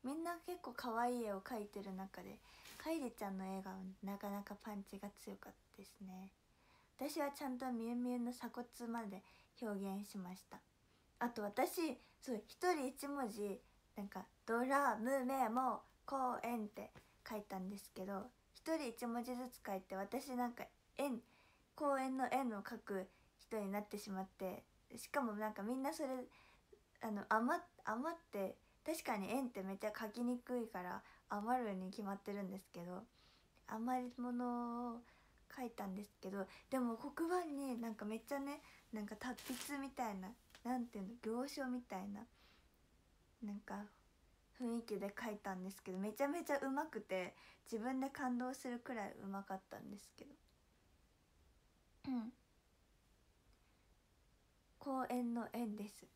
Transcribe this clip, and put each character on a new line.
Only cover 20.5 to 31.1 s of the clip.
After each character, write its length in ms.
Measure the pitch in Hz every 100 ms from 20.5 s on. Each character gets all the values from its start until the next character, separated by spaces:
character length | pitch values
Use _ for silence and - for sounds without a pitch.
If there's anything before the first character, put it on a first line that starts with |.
か、 120 | 240 - - _ -
円、 200 | 277 233 - - - - -
公 240 | - 294 277
園 180 | 262 262
の 120 | 262
円 260 | 262 262 208
を 60 |
描 160 | 196 226
く 300 | - 196 190 - - _
人 180 | - 220
に 140 | 202
な 80 | 202
っ 80 | 208
て 100 | 208
し 120 | 208
ま 120 | 190
っ 40 | 190
て、 360 | - 190 - - - - 240
し 120 | -
か 120 | 294
も 120 | 240
な 180 | 208 214
ん 20 |
か 120 | 214
み 100 | 202
ん 80 | 254
な 100 | 269
そ 120 | 320
れ、 60 | 277 254 254 - - - _ - _ -
あ 80 | 220
の、 120 | 208 -
余 320 | 214 240 349
っ-、 20 | - -
余 300 | - 220 302
っ 40 | 339 -
て、 260 | 202 190 - - - -
確 160 | 330
か 140 | - 214
に 120 | 190
円 140 | 247 254
っ 40 |
て 120 | 208
め 120 | 190
っ 40 | 196
ち 80 | 214
ゃ 40 |
描 220 | 208 226
き 100 | 226
に 160 | 240 247
く 180 | - 254
い 120 | 220
か 120 | 185
ら 220 | 180 190 -